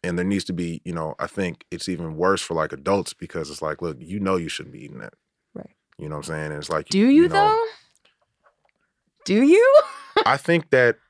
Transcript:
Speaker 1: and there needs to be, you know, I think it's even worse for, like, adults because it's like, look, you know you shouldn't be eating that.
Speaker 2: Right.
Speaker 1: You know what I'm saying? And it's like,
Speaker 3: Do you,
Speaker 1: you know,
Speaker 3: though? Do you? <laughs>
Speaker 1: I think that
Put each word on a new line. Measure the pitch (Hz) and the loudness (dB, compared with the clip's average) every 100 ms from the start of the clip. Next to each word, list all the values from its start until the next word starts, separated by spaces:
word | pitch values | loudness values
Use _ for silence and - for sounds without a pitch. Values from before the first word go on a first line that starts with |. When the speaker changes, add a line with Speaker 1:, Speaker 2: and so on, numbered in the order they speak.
Speaker 1:
and | 90 87 | -4 -4
there | 90 | -2
needs | 98 - | -4 -4
to | |
be, | 87 85 82 | -6 -6 -8
you | - | -10
know, | 85 78 - | -8 -8 -8
I | - | -10
think | - 92 82 - | -4 -6 -6 -14
it's | 87 - | -12 -8
even | 87 82 78 | -8 -8 -2
worse | 90 98 | 2 2
for, | - 82 | 0 -4
like, | 76 | -4
adults | 71 71 101 - | -4 0 0 -2
because | - 87 87 76 | -12 -12 -10 -10
it's | 73 | -8
like, | 80 76 | -8 -6
look, | 87 73 | -8 -10
you | 82 101 | -10 -6
know | 95 95 | -2 -2
you | 80 | -4
shouldn't | - 71 | -10 -12
be | 52 | -18
eating | 69 60 | -20 -18
that. | - _ _ _ _ | -18 _ _ _ _
Speaker 2:
Right. | - - _ _ - | -20 -20 _ _ -16
Speaker 1:
You | 76 | -12
know | 76 | -10
what | 73 | -8
I'm | 78 | -8
saying? | 76 | -8
And | 76 | -10
it's | 76 | -6
like, | 80 - | -6 -2
Speaker 3:
Do | 190 | 2
you, | 233 | 4
Speaker 1:
you | 285 339 | 6 4
know, | |
Speaker 3:
though? | 392 415 440 453 - _ _ _ _ _ _ _ _ _ _ _ _ _ _ - | 2 2 0 -4 -10 _ _ _ _ _ _ _ _ _ _ _ _ _ _ 0
Do | 202 | 4
you? | 277 381 508 587 - - | 6 6 8 6 4 -10
<laughs> | - - - | -4 0 2
Speaker 1:
I | 139 | 2
think | - 170 - | 2 0 4
that | 131 123 - | 4 4 2